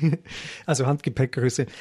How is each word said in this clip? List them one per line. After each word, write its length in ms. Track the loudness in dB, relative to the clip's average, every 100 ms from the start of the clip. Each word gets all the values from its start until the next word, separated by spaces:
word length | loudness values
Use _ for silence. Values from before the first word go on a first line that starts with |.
| 2 2 -4 -14 -14 -8 -2
Also 200 | 2 2
Handgepäckgröße. 800 | 0 0 0 0 2 2 2 -2 -8